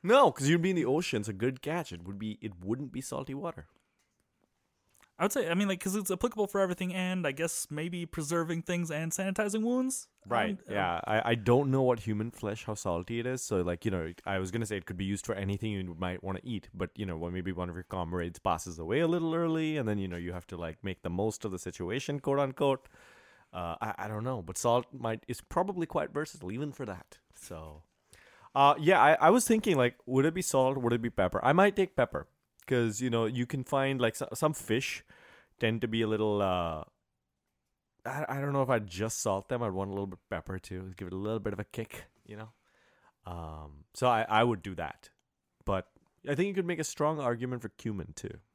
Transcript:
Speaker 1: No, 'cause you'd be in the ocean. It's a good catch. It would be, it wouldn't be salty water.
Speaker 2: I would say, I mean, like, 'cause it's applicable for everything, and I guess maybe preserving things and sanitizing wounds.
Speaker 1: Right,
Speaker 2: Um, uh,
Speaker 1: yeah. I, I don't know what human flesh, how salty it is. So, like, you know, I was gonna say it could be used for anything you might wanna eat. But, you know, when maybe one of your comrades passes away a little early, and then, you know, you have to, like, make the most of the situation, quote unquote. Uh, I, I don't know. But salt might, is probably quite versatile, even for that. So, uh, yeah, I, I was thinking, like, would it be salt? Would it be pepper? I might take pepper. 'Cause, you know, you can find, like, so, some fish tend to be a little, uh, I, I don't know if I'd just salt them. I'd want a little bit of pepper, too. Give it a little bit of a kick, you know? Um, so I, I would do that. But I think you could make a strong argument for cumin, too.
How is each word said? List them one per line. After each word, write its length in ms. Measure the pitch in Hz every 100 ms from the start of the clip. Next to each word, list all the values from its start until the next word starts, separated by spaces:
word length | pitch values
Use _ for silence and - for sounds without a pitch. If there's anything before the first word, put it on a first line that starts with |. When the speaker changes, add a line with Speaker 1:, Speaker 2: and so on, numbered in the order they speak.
Speaker 1:
No, 300 | 175 254 226
'cause 180 | 131 139
you'd 140 | 170
be 80 | 175
in 40 | 180
the 100 | 123
ocean. 340 | 147 175 113
It's 100 | 104
a 40 |
good 280 | 95 120 127
catch. 300 | 143 170 151
It 120 | 87
would 140 | 87 98
be, 220 | 110 104
it 180 | 113 87
wouldn't 320 | 92 123 139
be 100 | 127
salty 340 | - 135 139 139
water. 320 | 175 - 76 _ _ _ _ _ _ _ _ _ _ _ _ _ _ -
Speaker 2:
I 60 | 190
would 80 |
say, 140 | 285 165
I 60 |
mean, 140 | 175 202
like, 120 | 185
'cause 160 | 190 208
it's 140 | 190
applicable 380 | 180 247 220 202
for 120 | 196
everything, 320 | 190 175 185
and 360 | 185 180 185 160
I 60 |
guess 360 | 139 165 - -
maybe 380 | 147 165 175 165
preserving 560 | - 147 170 165 165
things 260 | 165 175 165
and 220 | 151 160
sanitizing 520 | - 196 190 208 220
wounds. 440 | 226 254 262 254 - _ -
Speaker 1:
Right, 260 | 117 107
Speaker 2:
Um, 80 | 98 -
uh, 40 |
Speaker 1:
yeah. 280 | 101 90 85 -
I, 260 | 107 117
I 40 | 117
don't 340 | 104 123 139
know 140 | 131
what 160 | 127 117
human 320 | 98 107 113
flesh, 320 | - 107 107
how 100 | -
salty 460 | 104 98 85 90 117
it 80 | 120
is. 160 | 127
So, 180 | - 98
like, 240 | 87 87 -
you 60 |
know, 200 | 92 82 87 -
I 140 | 98
was 100 | 95
gonna 160 | 110 110
say 120 | 104
it 100 | -
could 100 | 90
be 80 | 95
used 220 | 101 -
for 80 | 98
anything 380 | 98 101 110
you 200 | 101 92
might 300 | 82 90 90
wanna 160 | 95 95
eat. 280 | 123 107 -
But, 160 | 92 90 -
you 100 | 101
know, 120 | 80
when 160 | 87
maybe 180 | 92 90
one 180 | 87 90
of 60 | 85
your 80 |
comrades 560 | - 95 85 90 87 85
passes 400 | 98 80 92 80
away 220 | 82 127
a 60 | 165
little 280 | 175 165 165
early, 420 | 165 160 156 151
and 100 | 110
then, 120 | 104
you 80 | 95
know, 100 | 87
you 160 | 87
have 140 | 90 -
to, 100 | 87
like, 260 | 82 80
make 200 | 98 90
the 80 | 87
most 340 | 90 110 - 107
of 60 |
the 80 | 92
situation, 600 | 92 - 90 123 - 143
quote 180 | 143 139
unquote. 500 | 139 131 143 131 - - - - - _ _
Uh, 240 | 90 87 82
I, 240 | 110 - 98
I 20 |
don't 160 | 107
know. 200 | 120 127
But 160 | 85 92
salt 340 | 120 120 120
might, 320 | 135 117 113 -
is 140 | 123
probably 460 | - - 190 180 165
quite 240 | 160 151
versatile, 400 | 147 151 160 92
even 200 | 113 147
for 140 | - 120
that. 320 | 90 - - _
So, 480 | - - 82 78 76 _ _ _ - - - -
uh, 220 | 135 139 147
yeah, 220 | 156 180
I, 120 | 139
I 180 | 160 156
was 160 | 240 -
thinking, 280 | 220 214 147
like, 220 | 123 - -
would 180 | 131
it 120 | 151 170
be 80 |
salt? 340 | - 135 131 139
Would 160 | 120
it 80 | 117
be 80 | 117
pepper? 340 | - 92 -
I 80 | 127
might 240 | 165 202 202
take 200 | 185 -
pepper. 300 | 120 - - _ _ _ -
'Cause, 340 | 127 113 104
you 80 | 123
know, 160 | 117 113
you 220 | 120 120
can 160 | 139
find, 360 | 123 139 135 135
like, 160 | 117 -
so, 140 | - -
some 180 | 156
fish 500 | 151 - 117 - - _ - - - _ _
tend 220 | 113 113
to 60 | 117
be 160 | 113
a 40 | 110
little, 360 | 107 107 104
uh, 400 | 98 90 85 78 80 _ _ _ _ _ _ _ _ _ _ _ 117
I, 200 | 139 -
I 100 | 139
don't 140 | 139
know 80 | 139
if 80 | 127
I'd 160 | 117 104
just 340 | 87 110 -
salt 280 | 110 95 -
them. 140 | 123
I'd 80 | 113
want 180 | 92 98
a 40 |
little 120 | 98 98
bit 140 | 90
of 100 | _
pepper, 300 | 90 - 95
too. 340 | - 92 95 90
Give 120 | 90
it 60 |
a 40 | 92
little 220 | 104 110
bit 140 | 107
of 60 | 98
a 40 |
kick, 420 | - - 113 - - _
you 140 | - 107
know? 160 | 110 _ _ _ _ _ _ _ 90
Um, 600 | 87 80 78 73 73 - -
so 120 | 127
I, 200 | 113 113
I 140 | 107
would 180 | 120 107
do 140 | 101 85
that. 340 | 80 - - _ _ _ _ _ -
But 240 | 95 - _ _ _ 135
I 80 | 143
think 140 | 202
you 40 |
could 140 | 196 175
make 100 | 165
a 60 |
strong 360 | 156 - 151 156
argument 440 | 127 117 127 123
for 60 | 110
cumin, 440 | - 113 101 104 -
too. 260 | - - _